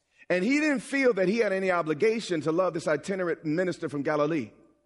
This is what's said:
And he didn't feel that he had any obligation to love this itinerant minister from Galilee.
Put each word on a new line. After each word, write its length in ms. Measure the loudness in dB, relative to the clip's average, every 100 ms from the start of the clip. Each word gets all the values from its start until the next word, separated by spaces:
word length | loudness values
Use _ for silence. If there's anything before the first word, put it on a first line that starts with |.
| _ _ -2
And 160 | 0
he 160 | 2 2
didn't 200 | 2 0
feel 340 | -2 2 2
that 140 | 4 2
he 100 | 2
had 160 | 0
any 160 | 0 0
obligation 720 | 0 0 0 2 0 -2 -2
to 100 | 0
love 220 | 0 0
this 140 | -2 -2
itinerant 580 | -2 -2 -4 -2 -4 -2
minister 440 | 0 -2 -4 -6
from 120 | -4
Galilee. 480 | -2 0 0 -2 -6 -14 _ _